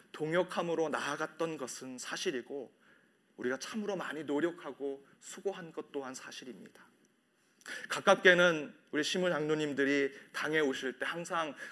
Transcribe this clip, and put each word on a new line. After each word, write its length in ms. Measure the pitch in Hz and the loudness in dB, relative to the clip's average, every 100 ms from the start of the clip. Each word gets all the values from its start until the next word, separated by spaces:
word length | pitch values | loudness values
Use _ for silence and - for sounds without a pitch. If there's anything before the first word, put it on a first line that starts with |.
| - | -18
동역함으로 760 | - 156 170 175 202 170 160 156 | -8 0 2 2 0 -2 0 0
나아갔던 680 | 123 135 151 156 - 165 156 | 0 -2 -4 -6 -4 -4 -4
것은 400 | 131 - 131 127 | -8 -8 -10 -12
사실이고 720 | - 170 190 135 117 139 123 _ _ - _ _ _ - | -8 -4 -2 -4 -6 -10 -10 _ _ -20 _ _ _ -6
우리가 200 | 117 131 | -4 -4
참으로 360 | - 220 202 190 | -6 -6 -4 -4
많이 280 | 135 143 | -4 -6
노력하고 840 | 143 143 170 165 151 127 143 139 - - | -2 0 0 -2 -12 -8 -6 -8 -12 -20
수고한 520 | - - 196 185 165 | -16 -8 -6 -6 -10
것 200 | 160 - | -10 -8
또한 220 | 143 131 131 | -8 -8 -10
사실입니다. 680 | - 131 131 98 95 - - _ _ _ _ _ _ _ - - - | -12 -14 -14 -16 -16 -20 -20 _ _ _ _ _ _ _ -12 -10 -6
가깝게는 840 | - 170 196 190 175 175 160 135 - _ | 2 6 8 10 10 8 4 -2 -12 _
우리 120 | 147 | -2
시무 260 | 147 190 180 | 0 0 0
장로님들이 840 | 151 151 156 151 135 139 143 139 - - | 0 2 0 0 2 4 4 2 -2 -12
당에 260 | - 151 156 | -6 0 2
오실 400 | 147 131 131 123 | 2 2 -4 -4
때 60 | 135 | -6
항상 500 | 165 170 175 160 131 - | -6 -4 -2 -4 -6 -14